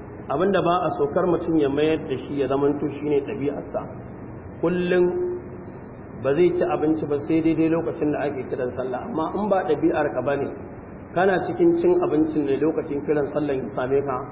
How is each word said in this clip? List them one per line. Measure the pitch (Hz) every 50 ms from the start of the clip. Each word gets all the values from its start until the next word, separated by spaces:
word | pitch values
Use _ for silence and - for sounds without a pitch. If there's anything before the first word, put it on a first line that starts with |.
| - - - - -
Abin | - 135 147 185 202
da | 196 180
ba | 165 170 175 180
a | 165 156
so, | - - 143
kar | 139 - 180 175
mutum | 180 165 160 - 165 165
ya | 160 147 -
mayar | 139 147 151 156 160 151
da | - - 135
shi | 120 - - 147
ya | 143 135
zamanto | 127 135 139 143 143 147 147 151
shi | 147 135 143 147
ne | 151 147 139
ɗabi'arsa. | 139 147 - 117 135 147 - - - - - 110 - - - - - - - - - - - - - - -
Kullum | - - 170 180 180 180 175 180 180 180 - 359 359 359 359 359 359 - - - - - - - - - - - - - - -
ba | - - 135 143
zai | 160 180 175
ci | - - -
abinci | - 151 147 147 156 156 156 160
ba | 143 147 139
sai | 143 - 160 165
daidai | 156 165 160 156 160 160
lokacin | 165 165 160 160 - - 156 151
da | 147 135
ake | 131 143 - 131 120
kiran | - - 131 127 123 123
sallah. | 127 127 131 123 120 117
Amma | 117 - 156 156 - -
in | 190 208
ba | 202 196 180 -
ɗabi'ar | 156 151 135 156 160 - 156 147 139
ka | 127 127
bane, | 123 143 139 139 135 - - - - - - - - - - - - -
kana | - 170 185 202 185 170
cikin | - 180 165 - 175 170 170
cin | 170 175 175 175 175
abincin | - - 147 151 156 156 147 151 143
ne | 139 135
lokacin | 131 147 160 160 160 143 - 143 143
kiran | - 156 151 147 139 131
sallah | - 147 151 143 135
ya | 131 123 110
same | - 139 127 127 139 139
ka, | 139 143 127 127 123 -